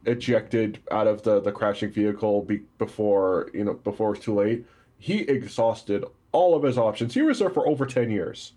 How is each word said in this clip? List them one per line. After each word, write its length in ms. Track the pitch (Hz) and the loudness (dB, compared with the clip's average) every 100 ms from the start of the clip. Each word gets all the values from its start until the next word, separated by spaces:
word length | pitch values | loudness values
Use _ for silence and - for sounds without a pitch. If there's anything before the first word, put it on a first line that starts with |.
| - | -2
ejected 720 | 123 123 117 107 117 110 104 - | -2 2 0 2 0 0 -4 -4
out 180 | 107 107 | 0 2
of 140 | 107 | 2
the, 180 | 113 104 | 2 2
the 120 | 98 | 2
crashing 400 | 98 107 101 104 | -2 -2 -2 -4
vehicle 500 | 104 104 104 107 104 | 0 0 0 0 0
be-, 220 | 98 104 - _ | 0 -4 -6 _
before, 720 | 104 - 107 101 95 90 - | -8 -2 2 2 2 0 -2
you 100 | - | -4
know, 120 | 104 82 | -4 -4
before 340 | - 101 107 | -6 -2 -2
it 80 | 104 | -2
was 80 | - | -2
too 80 | |
late, 320 | 104 101 120 123 _ _ _ | 0 2 0 -6 _ _ _
he 220 | - 208 | -4 -4
exhausted 800 | 165 135 - - 113 110 - 101 - _ _ | 0 -2 -2 0 0 0 -4 -4 -4 _ _
all 240 | 151 180 165 | 2 4 4
of 80 | |
his 160 | 143 123 | 2 2
options. 340 | 113 107 117 | 0 0 -2
He 80 | 254 | 0
was 180 | 311 277 | 0 2
there 100 | 196 | 0
for 180 | - - | 2 0
over 180 | 147 131 | 0 0
ten 240 | 127 117 | 0 0
years 440 | 104 82 - - | -2 -4 -8 -18